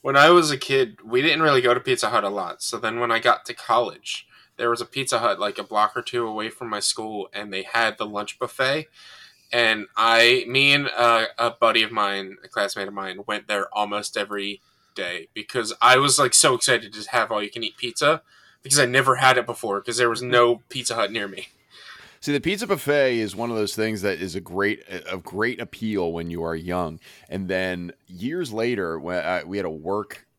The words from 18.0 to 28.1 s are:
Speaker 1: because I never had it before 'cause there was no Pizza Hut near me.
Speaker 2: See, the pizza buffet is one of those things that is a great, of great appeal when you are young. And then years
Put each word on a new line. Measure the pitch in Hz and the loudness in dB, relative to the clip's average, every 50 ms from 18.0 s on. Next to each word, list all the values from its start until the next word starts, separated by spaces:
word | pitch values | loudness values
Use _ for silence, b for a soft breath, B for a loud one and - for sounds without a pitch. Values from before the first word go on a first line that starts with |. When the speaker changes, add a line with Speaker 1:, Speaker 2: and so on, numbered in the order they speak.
| 147 143 160 160 _ b b b b b b b b | 0 0 0 0 _ b b b b b b b b
Speaker 1:
because | 135 135 143 | 0 2 2
I | 139 | 2
never | 120 123 135 131 131 131 | 4 4 2 4 4 2
had | 127 135 131 127 123 | 6 6 4 6 4
it | 117 | 0
before | 113 117 - - 110 98 101 | -4 -6 -6 -4 -4 -4 -4
'cause | - - 117 | -4 -6 0
there | 117 127 120 | 2 2 2
was | 113 110 127 | 2 0 -4
no | 123 123 120 120 120 120 113 _ _ | 2 4 6 6 6 4 0 _ _
Pizza | - 135 120 - 117 | -12 -8 -6 -4 -2
Hut | 117 110 95 | -2 -2 -2
near | 107 113 101 | -2 -6 -8
me. | 101 98 - - - _ _ _ B B B B B B B B B B B | -8 -10 -14 -16 -16 _ _ _ B B B B B B B B B B B
Speaker 2:
See, | B - 143 | B -2 -2
the | 143 | 0
pizza | - 160 196 196 226 - | 0 -2 -2 -2 -2 -2
buffet | 196 151 - 143 147 147 139 131 123 117 | -2 -2 0 0 2 4 4 2 2 0
is | 110 101 90 | -2 -2 -4
one | 104 117 120 | -6 -6 -4
of | 117 | -2
those | 110 107 98 - | -2 -2 -2 -2
things | - 110 110 110 101 90 | -2 -2 -2 -2 -2 -2
that | 101 95 76 | -2 -2 -2
is | 90 92 78 | -6 -6 -6
a | 98 | -8
great, | 87 - 85 95 98 104 107 - - - | -10 -8 -4 0 0 0 0 -2 -8 -14
of | 92 90 73 82 92 95 80 | -14 -12 -10 -8 -10 -10 -10
great | - - 95 110 123 127 - | -10 -4 -2 -2 -2 -2 -6
appeal | 117 - - - 113 110 107 98 90 85 82 | -12 -14 -12 -8 -6 -4 -2 0 0 -2 -2
when | 85 85 85 | -4 -6 -6
you | 85 85 82 | -6 -6 -4
are | 82 82 | -4 -6
young. | 82 82 87 87 90 90 80 80 82 B B B B B B | -6 -6 -4 -4 -2 -4 -4 -6 -12 B B B B B B
And | - 98 95 90 | -8 -8 -6 -2
then | 95 92 92 92 90 87 87 87 - _ _ | -2 -2 -2 -2 -4 -6 -8 -12 -14 _ _
years | _ | _